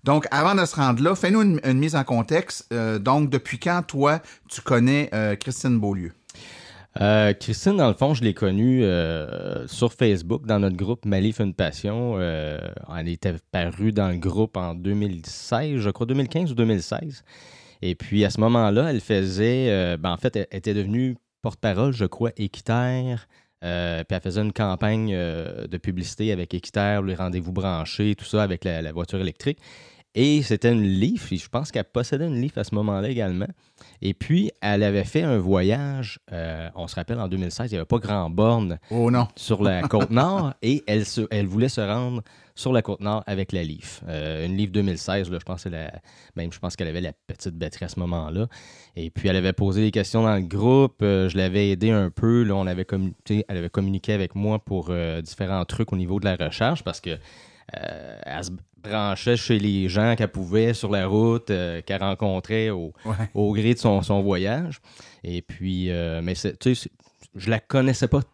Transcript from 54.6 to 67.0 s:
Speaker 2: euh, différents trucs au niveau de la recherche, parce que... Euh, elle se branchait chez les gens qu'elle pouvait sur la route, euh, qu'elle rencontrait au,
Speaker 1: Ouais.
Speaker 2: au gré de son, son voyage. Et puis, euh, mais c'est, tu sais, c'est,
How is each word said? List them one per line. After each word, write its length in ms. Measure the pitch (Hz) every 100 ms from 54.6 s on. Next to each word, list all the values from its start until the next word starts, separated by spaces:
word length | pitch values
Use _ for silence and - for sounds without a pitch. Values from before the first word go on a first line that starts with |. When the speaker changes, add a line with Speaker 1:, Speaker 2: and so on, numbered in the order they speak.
| - 98 85
Speaker 2:
euh, 320 | 87 82 80
différents 420 | 80 - 95 95 90
trucs 280 | - 113
au 40 | 95
niveau 220 | 90 98
de 60 | 98
la 100 | 87
recherche, 480 | 82 - 113 165
parce 160 | - -
que... 120 | 90 80 - - - _ - -
Euh, 400 | - 76 64 55
elle 200 | - 73
se 80 | 90 90 - _
branchait 540 | 107 107 104 95 - 120
chez 220 | - 110
les 300 | 104 98 92
gens 260 | 98 113 113
qu'elle 140 | 107
pouvait 420 | - 90 104 113
sur 160 | 113 104
la 160 | 101 92
route, 420 | 107 117 117 117
euh, 320 | 95 87 85
qu'elle 200 | - 98
rencontrait 680 | 98 92 107 92 - 110 110
au, 240 | 95 82 - 110
Speaker 1:
Ouais. 80 | 101 110
Speaker 2:
au 200 | - 104
gré 200 | 104 110
de 60 | 120
son, 220 | 117 98
son 200 | - 101
voyage. 580 | 98 92 95 131 175 143 _ - - _
Et 180 | 85 87
puis, 500 | - - 92 90 90
euh, 300 | 87 82 82
mais 120 | 87 90
c'est, 220 | 98 -
tu 160 | 131 123
sais, 80 | -
c'est, 20 | _